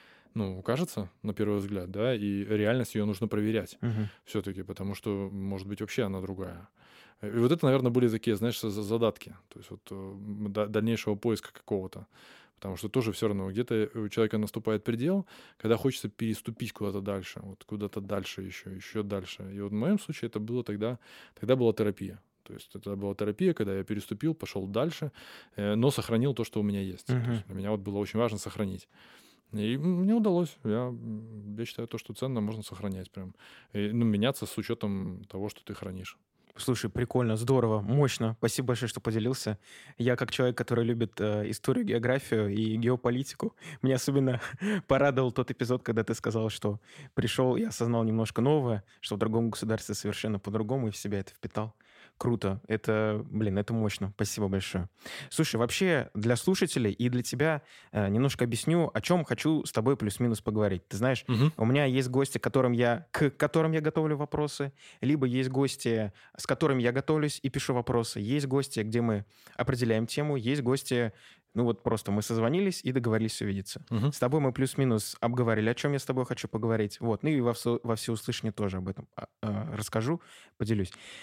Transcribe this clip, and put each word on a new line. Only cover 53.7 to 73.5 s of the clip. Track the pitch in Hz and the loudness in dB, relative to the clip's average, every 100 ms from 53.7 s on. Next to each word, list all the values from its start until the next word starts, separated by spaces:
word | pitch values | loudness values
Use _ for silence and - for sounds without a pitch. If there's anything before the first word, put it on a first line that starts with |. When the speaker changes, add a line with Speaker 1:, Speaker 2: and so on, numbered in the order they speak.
Speaker 2:
мощно. | 113 107 - 98 | 2 0 0 -6
Спасибо | - 104 - 98 | -2 -2 2 2
большое. | 95 - 92 90 - - - - | 2 0 -2 -4 -8 -14 -14 -6
Слушай, | - 160 113 | 0 0 2
вообще | 117 - 190 151 - | 2 2 4 4 0
для | - 110 120 | 0 2 4
слушателей | - 190 180 - 110 | 4 4 2 4 2
и | 92 123 | 2 2
для | 123 | 0
тебя, | 120 127 156 151 - - - | -2 0 0 0 -6 -20 -4
э, | 107 98 | 0 2
немножко | 107 135 - | 4 2 2
объясню, | 123 117 - 170 160 | 0 0 2 2 2
о | - | 0
чём | - 180 | 2 2
хочу | 147 117 151 156 | 2 0 2 2
с | - | 0
тобой | - 113 139 | 0 2 2
плюс-минус | 107 - 123 107 | 0 0 0 2
поговорить. | - 107 104 92 - | 0 2 2 0 -4
Ты | 101 | 0
знаешь, | 123 127 - | 2 0 0
Speaker 1:
Мгм. | 113 147 - | 2 2 4
Speaker 2:
у | |
меня | 113 139 139 | 2 4 4
есть | 127 127 | 2 2
гости, | 127 139 - | 2 0 0
которым | - 135 127 | 2 4 4
я, | 120 120 117 - | 4 4 2 -2
к | - 147 | 2 2
которым | - 147 160 160 | 4 2 4 4
я | 160 | 2
готовлю | 151 160 156 147 | 2 2 0 0
вопросы, | 147 147 151 - 139 - - - | -2 -2 -2 -2 -6 -6 -20 -4
либо | 127 151 131 | 2 4 2
есть | 127 131 | 2 0
гости, | 131 135 - 120 113 104 - - - | 2 0 0 0 2 0 -6 -20 -12
с | - | -4
которыми | 139 156 131 | 2 4 4
я | 120 | 2
готовлюсь | 127 - 156 151 - | 2 2 2 2 -2
и | 131 | -4
пишу | 135 - | -2 0
вопросы. | 123 117 120 113 - | 0 2 0 0 -2
Есть | 104 147 139 | 0 0 2
гости, | 135 135 - | 0 0 -2
где | 107 117 | 0 2
мы | 117 104 98 _ - - | 2 0 -2 _ -16 -4
определяем | - 127 120 110 117 | 0 2 2 2 2
тему, | - 147 139 | -2 0 0
есть | 110 147 | 0 0
гости, | 123 135 - 123 117 - - - _ | 2 0 0 0 0 -4 -20 -20 _
ну | 107 | 0
вот | 120 110 | 0 2
просто | 123 110 - | 0 0 0
мы | 101 | -2
созвонились | - 113 117 170 196 175 | 0 2 2 2 0 0
и | 131 | -2
договорились | 131 117 110 110 - | 0 2 2 0 -2
увидеться. | 107 | -2